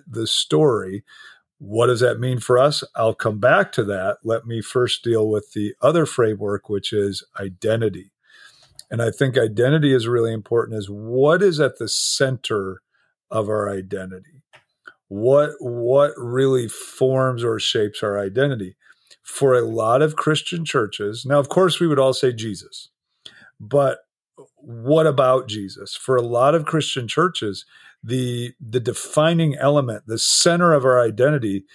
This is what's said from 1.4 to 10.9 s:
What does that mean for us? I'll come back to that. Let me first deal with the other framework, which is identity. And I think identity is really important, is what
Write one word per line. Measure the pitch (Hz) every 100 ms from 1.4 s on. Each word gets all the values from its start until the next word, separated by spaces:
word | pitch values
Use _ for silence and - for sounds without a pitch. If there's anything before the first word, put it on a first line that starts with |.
| _ _
What | 101 110 123
does | 117
that | 123 113
mean | 127 123
for | - 123
us? | 143 147 -
I'll | - 113
come | - 110 107
back | 120 180 190
to | -
that. | 101 98 95 101
Let | 113 113 117
me | 113
first | - 127 123 -
deal | 117 113 107
with | 107 -
the | 107 104 -
other | 135 165 143
framework, | - 110 104 104 101 -
which | 101 -
is | 107 101 95 - -
identity. | 98 90 110 113 110 92 95 _ _ - - _ _ - -
And | 117
I | 113
think | - 135 120
identity | 110 104 123 156 147
is | 131 113
really | 120 113
important, | 113 101 117 110 110
is |
what | 98